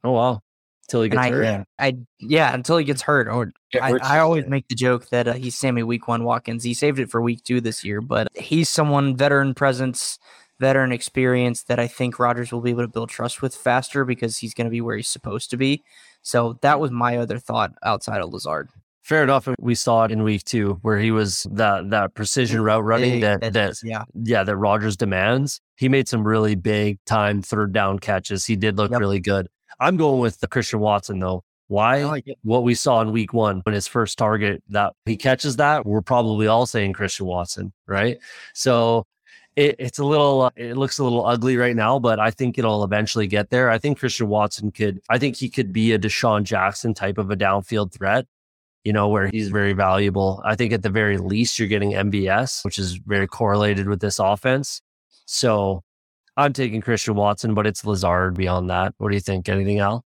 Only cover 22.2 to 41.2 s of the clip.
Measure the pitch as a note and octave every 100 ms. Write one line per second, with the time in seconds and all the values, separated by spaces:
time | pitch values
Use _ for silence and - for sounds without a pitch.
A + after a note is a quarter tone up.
22.2 | G#2+ - A#2+ A2+ G#2+ A2 G#2+ A2+ B2+ B2
23.2 | G#2+ G2+ A2+ G#2+ G2+ - A2+ A2 G#2+ -
24.2 | A2+ A2+ F#2+ G2 G#2 G#2 G#2+ F#2+ G#2+ F#2
25.2 | G2 B2+ C#3+ - _ _ C3 C3+ C3 A#2
26.2 | G#2+ A2 A2 G#2 G2 G#2+ G#2 G2+ - A2
27.2 | G#2 G2+ F#2+ G#2+ G#2 G2 G2 G2 - F#2+
28.2 | - G2 - G#2+ G#2+ G2+ G#2 A#2+ G2+ G2+
29.2 | F#2 G2 F2+ _ _ - C3+ F#3 D#3 C3
30.2 | A#2+ - - C3 A2 G#2+ G#2 G2+ - G2
31.2 | F#2 F#2 - _ _ G2+ A2 C#3 C#3+ D3+
32.2 | B2 C3+ A2 A#2+ B2 A#2 - A#2+ A2 A2+
33.2 | G#2 A#2 G#2+ F#2+ F#2 G#2 - A#2+ G#2+ -
34.2 | A2 G#2+ G#2 F#2 _ G2+ G2+ - - G#2+
35.2 | C3+ B2+ D3+ A#2+ D3 D3+ A2 G#2+ F#2+ B2
36.2 | A2+ G#2+ G#2+ A2+ B2 A#2 G2+ F#2+ G2 -
37.2 | F#2+ F2+ F2 - F#2+ - - G2 A2 A#2
38.2 | - - - - C3+ A#2+ A#2 A#2 - _
39.2 | _ - _ - D3 - B2+ - C#3 D3+
40.2 | C#3+ C3+ B2+ B2 A#2+ B2 C3+ - C3 A#2+